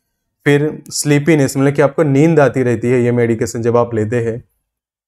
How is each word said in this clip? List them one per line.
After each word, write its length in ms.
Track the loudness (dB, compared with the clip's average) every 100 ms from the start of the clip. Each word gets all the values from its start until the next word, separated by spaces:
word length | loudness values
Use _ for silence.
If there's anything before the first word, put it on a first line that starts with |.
| _ _ _ _ 0
फिर 380 | 0 0 -6 -12
स्लीपीनेस 680 | -6 0 0 2 2 2 0
मतलब 160 | -2
कि 80 | 2
आपको 220 | 0 0
नींद 360 | 0 2 4 4
आती 240 | 2 0
रहती 240 | -2 -2 0
है 160 | 0
ये 80 | 2
मेडिकेशन 500 | 0 0 -2 -4 -4
जब 160 | 0 0
आप 160 | 0
लेते 220 | -2 -2 -2
हैं। 280 | -4 -8 -14 _ _ _ _ _